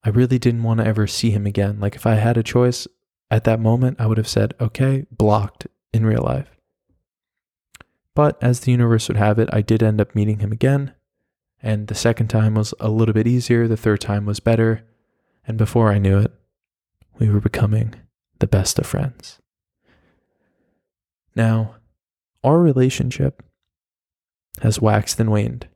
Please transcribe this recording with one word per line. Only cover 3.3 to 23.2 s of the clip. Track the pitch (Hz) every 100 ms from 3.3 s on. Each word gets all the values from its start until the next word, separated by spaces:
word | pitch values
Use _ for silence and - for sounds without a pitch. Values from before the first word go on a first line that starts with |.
at | 107
that | - 113
moment, | 110 117 127 135
I | 110
would | 110
have | 113
said, | 110 107 -
"Okay, | 113 - 135 135 -
blocked," | - 107 104 101 _ - _ _
in | 113
real | 110 110
life. | - 135 - _ _ _ _ _ _ _ _ _ _ _ _ _ - _ _
But | - 147 -
as | 123 123
the | -
universe | 123 117 113 -
would | 107
have | 107 107
it, | 110
I | 110
did | 104 110
end | 110 107
up | 101 110
meeting | 104 107
him | 101
again. | 110 127 139 139 _ _ _ _ _ _ _
And | 110 107 104
the |
second | 107 117 113 107
time | 110 107 107
was | 107 -
a | 110
little | 110 110
bit | 107 113
easier. | 123 120 120 117
The | 110
third | 110 104
time | - 101 104
was | 104
better. | - 113 113 110 _ _ _ _ _ _ -
And | 110
before | 110 120 110
I | 101
knew | 95 98
it, | 107 - _ _ _ _ _ _ _ _
we | 110
were | 104
becoming | 107 - 104 107 110 - _ _ _ _
the | 101
best | 95 98 -
of | -
friends. | - 135 - - - _ _ _ _ _ _ _ _ _ _ _ _ _ _ _ _ _ _ _ -
Now, | 113 110 110 - _ _ _ _ _ _
our | 131 160
relationship | 170 127 131 - 127 -